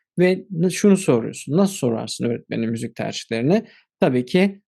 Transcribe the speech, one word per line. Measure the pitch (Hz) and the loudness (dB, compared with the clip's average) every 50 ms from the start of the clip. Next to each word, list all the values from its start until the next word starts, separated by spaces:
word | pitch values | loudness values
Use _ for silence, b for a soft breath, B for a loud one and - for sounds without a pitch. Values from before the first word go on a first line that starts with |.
| _ _ _ - | _ _ _ 2
Ve | 175 180 185 185 - - | 2 2 2 0 -4 -8
n-, | 190 160 175 185 | -4 -2 0 0
şunu | - - - 208 196 | 0 2 4 4 4
soruyorsun. | 190 - - 131 113 117 117 - - - 135 139 | 4 4 2 2 2 0 -4 -10 -10 -8 -2 2
Nasıl | 185 202 190 - | 2 2 0 0
sorarsın | - - 120 113 110 117 110 - - 120 | -2 -2 -2 -2 -2 -6 -8 -6 -4 -2
öğretmenin | 120 117 117 - - 117 113 113 113 | -4 -4 -4 -6 -8 -6 -4 -2 -4
müzik | 117 113 120 113 - | -4 -6 -8 -10 -8
tercihlerini? | - - 110 107 - - _ 113 113 120 143 190 226 226 B B B B B _ _ | -8 -8 -8 -8 -10 -8 _ -4 -2 2 2 2 0 0 B B B B B _ _
Tabii | 196 156 127 123 123 | 0 2 2 0 -2
ki, | 127 - 180 196 202 196 - _ | 0 2 2 2 2 0 -6 _